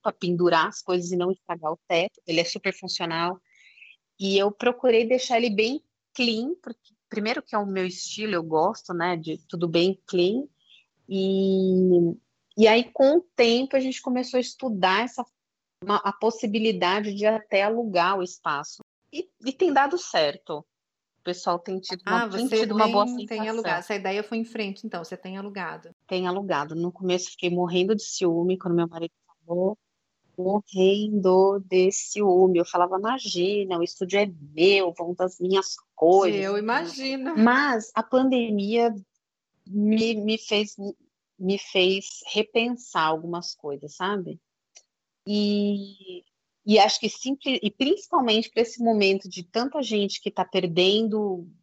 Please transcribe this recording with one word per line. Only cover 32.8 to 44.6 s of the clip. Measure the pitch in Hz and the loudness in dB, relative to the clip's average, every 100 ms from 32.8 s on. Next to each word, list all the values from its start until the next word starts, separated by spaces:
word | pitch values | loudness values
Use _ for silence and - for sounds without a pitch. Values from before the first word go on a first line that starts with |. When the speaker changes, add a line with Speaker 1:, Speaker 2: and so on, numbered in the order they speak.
| 175 185 | 0 0
Speaker 1:
"Imagina, | 214 254 214 175 180 208 190 175 | -2 -4 -4 -2 0 0 -2 -2
o | |
estúdio | 170 - 185 196 | -4 -4 -2 0
é | 208 165 143 | 0 -4 -10
meu, | 151 185 202 180 | 2 4 4 2
vão | 170 170 | -4 -6
das | 180 185 - | -4 -4 -2
minhas | 180 190 190 - _ - | 0 0 -2 -8 _ 2
coisas." | 160 190 190 202 | 6 8 6 2
Speaker 2:
Eu | 190 202 | -2 -2
imagino. | 214 262 339 269 269 269 262 214 | -2 -2 -4 -6 -6 -6 -4 4
Speaker 1:
Mas | 226 254 285 233 214 - | 4 6 2 0 -2 -6
a | |
pandemia | - 254 262 247 233 208 196 233 233 214 190 _ _ _ _ _ - | 0 2 4 2 0 -2 0 2 2 0 -10 _ _ _ _ _ -8
me, | 196 208 220 226 220 | 0 2 2 2 0
me | 208 220 | -2 -4
fez, | - 208 214 - 202 - _ _ _ - | -2 -2 -2 -6 -14 -14 _ _ _ -6
me | 190 196 | -4 -4
fez | - 196 185 190 - - - | -2 2 2 2 -4 -14 -6
repensar | 208 214 233 233 240 - 180 160 | -4 -2 0 -2 -4 -6 0 0
algumas | 160 170 170 175 | 0 -4 -8 -8
coisas, | - 151 143 147 - | -12 -10 -10 -12 -6
sabe? | 185 202 170 170 _ _ | -4 -4 -6 -12 _ _